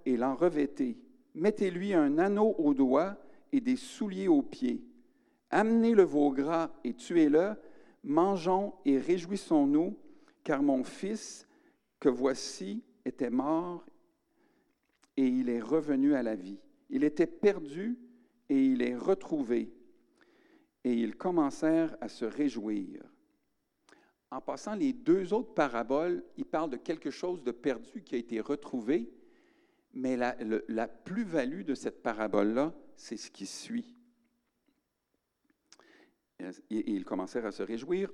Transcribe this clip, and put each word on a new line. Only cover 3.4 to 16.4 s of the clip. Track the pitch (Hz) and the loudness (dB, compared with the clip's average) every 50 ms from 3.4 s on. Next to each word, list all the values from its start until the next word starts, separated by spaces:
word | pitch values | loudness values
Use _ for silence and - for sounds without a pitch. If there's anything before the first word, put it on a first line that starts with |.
| _ _ | _ _
et | - 135 | -2 0
des | 117 127 127 | 2 2 0
souliers | - - - - - 226 208 190 185 196 | -2 -4 -10 -8 -6 -6 -6 -4 -2 2
aux | 190 160 143 | 4 4 4
pieds. | 131 - - - 127 123 117 - - - - - _ _ _ _ _ _ _ _ _ _ | 4 0 -4 -4 -2 -2 -2 -4 -6 -12 -20 -20 _ _ _ _ _ _ _ _ _ _
Amenez | - 170 214 220 226 233 226 233 233 | 2 2 4 4 4 4 4 6 6
le | 202 185 | 6 6
veau | 156 143 147 143 143 | 6 4 4 2 4
gras | 135 135 139 151 170 165 165 160 - - - | 2 0 0 0 0 0 -2 -4 -6 -8 -8
et | 123 120 | -8 -8
tuez-le. | - - - 175 170 156 147 143 156 180 202 214 - - - - - - - - _ - | -8 -8 0 4 4 6 6 6 6 4 2 0 -6 -12 -18 -20 -20 -20 -20 -20 _ -6
Mangeons | 143 143 160 175 196 196 185 - 180 185 190 202 202 - - - | 0 2 2 4 2 2 0 0 2 2 2 0 -2 -6 -4 0
et | 139 139 131 | 2 2 2
réjouissons-nous, | 123 156 180 190 165 175 202 196 - - 165 151 143 139 143 151 170 202 214 - - - - - _ - _ _ _ | 2 0 0 -2 -2 -4 -6 -6 -2 2 4 4 4 6 4 4 2 0 -2 -8 -14 -20 -20 -20 _ -20 _ _ _
car | - 151 135 | -2 0 2
mon | 143 143 135 127 127 | 4 2 2 2 0
fils | - - - - 190 226 214 - - - - - _ _ _ _ _ _ _ _ _ _ _ | -4 -8 -8 -6 -6 -6 -6 -8 -12 -16 -18 -20 _ _ _ _ _ _ _ _ _ _ _
que | - 147 | 2 2
voici | 123 120 131 135 131 - - - - - 190 196 208 226 - _ _ _ _ | 2 2 0 0 0 -2 -6 -10 -10 -10 -8 -8 -8 -8 -10 _ _ _ _
était | 127 - - 139 120 | -10 -6 -4 -4 -2
mort | 117 131 131 147 160 165 175 175 175 170 - - - _ _ _ _ _ _ _ _ _ _ _ _ _ _ _ _ _ _ _ _ _ _ _ _ | -2 -2 0 0 -2 -2 -2 -6 -8 -12 -14 -18 -20 _ _ _ _ _ _ _ _ _ _ _ _ _ _ _ _ _ _ _ _ _ _ _ _
et | - 135 | 0 2
il | 127 127 127 127 123 | 2 2 0 0 0
est | 120 117 | -2 -4
revenu | 110 107 151 160 151 147 143 131 135 143 147 | -2 0 0 0 0 0 0 2 4 4 4
à | 131 120 | 2 0
la | 113 110 | -2 -4
vie. | 98 | -6